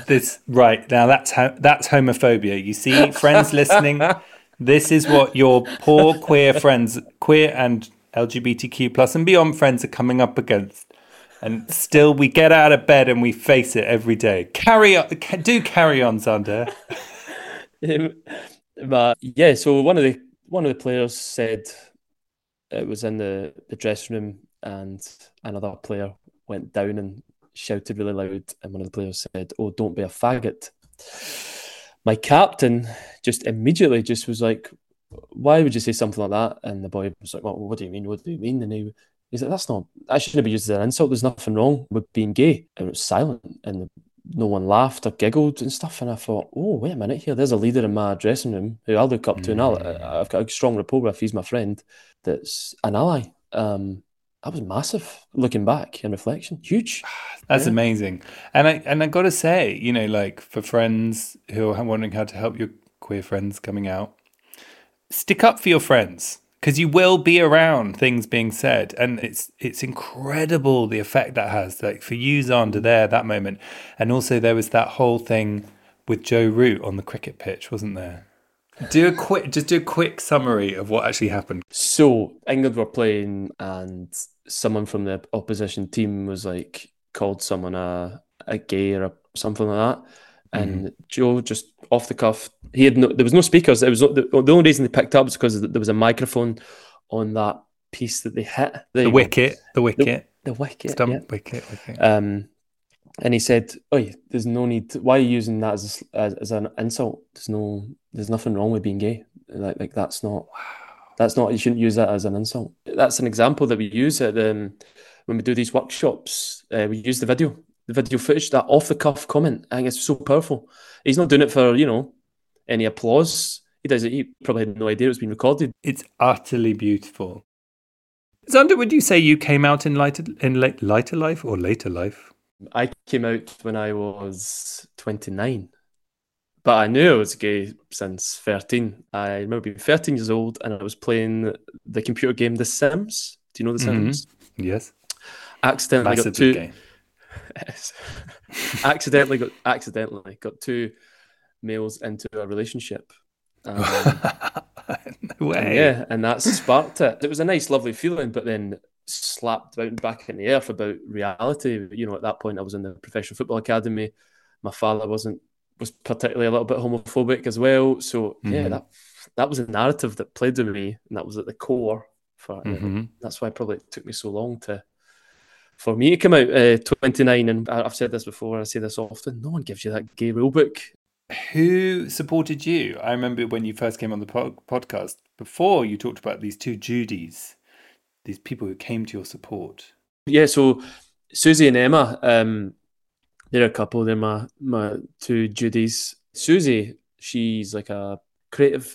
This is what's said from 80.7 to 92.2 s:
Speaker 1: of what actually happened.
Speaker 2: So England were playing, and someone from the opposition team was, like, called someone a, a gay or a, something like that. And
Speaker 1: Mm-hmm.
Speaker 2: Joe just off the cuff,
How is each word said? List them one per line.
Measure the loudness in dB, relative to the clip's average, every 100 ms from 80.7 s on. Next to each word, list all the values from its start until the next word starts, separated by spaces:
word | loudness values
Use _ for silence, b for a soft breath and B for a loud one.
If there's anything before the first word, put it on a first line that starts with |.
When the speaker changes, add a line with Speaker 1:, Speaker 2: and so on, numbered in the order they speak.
Speaker 1:
of | -4 -2
what | -2 0
actually | -2 -2
happened. | -4 -6 -10 -10
Speaker 2:
So | -6 -2 4 6 6 0 -6 -4
England | 0 0 0
were | -4
playing, | -2 0 0 -4 -8 -10 -12
and | -12 -10 -12 -14 -14 -16 -16 _ -14
someone | -6 -4 -2 -4
from | -6
the | -6 -8 -8
opposition | -8 -6 -6 -6 -8 -6
team | -2 -2 -2 -6
was, | -8 -8
like, | -8 -10 -16 -20 _ _
called | -6 -4 -4
someone | -6 -6 -6
a, | -6 -6 -6 -10 -14 _ -18 -10
a | -10
gay | -4 -2 0
or | -2
a, | -4 -10 _ -10
something | -8 -4 -2
like | 0 0 -2
that. | -10 b b b b
And | -6 -4 -4
Speaker 1:
Mm-hmm. | -8 -12 -10
Speaker 2:
Joe | 0 2 2
just | -2 -8 -10 _ 0
off | 0 0
the |
cuff, | 0